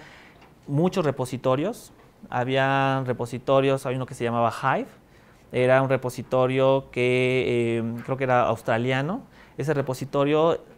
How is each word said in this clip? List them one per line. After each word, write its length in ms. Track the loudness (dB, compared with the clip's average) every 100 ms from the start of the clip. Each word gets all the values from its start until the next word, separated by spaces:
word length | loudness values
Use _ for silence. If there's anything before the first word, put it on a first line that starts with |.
| -8 -20 -20 -20 -20 -20 -4
muchos 380 | 0 0 0 -2
repositorios. 840 | -2 -6 -2 0 0 -2 -6 -16 -20 -20 _ -8
Había 760 | -6 -2 0 2 2 0 0 -2
repositorios, 800 | -4 -6 -6 2 2 4 0 -2
hay 100 | -6
uno 100 | -6
que 100 | -4
se 80 |
llamaba 280 | -2 0 0
Hive, 360 | 0 -2 -2 -4 -14 _ -20 -20 -20 -8
era 300 | 0 4 4
un 80 | 4
repositorio 960 | 0 -2 -8 -2 0 2 2 2 2 0
que, 840 | 0 2 2 2 0 0 0 0 -2
eh, 220 | -4 -6
creo 140 | -6 -4
que 60 | 0
era 160 | 2 2
australiano. 760 | 0 -2 -2 0 -2 -2 -6 -10 -20 -16 -6
Ese 160 | -2
repositorio 840 | -2 -2 -6 -4 0 2 4 4 2 -6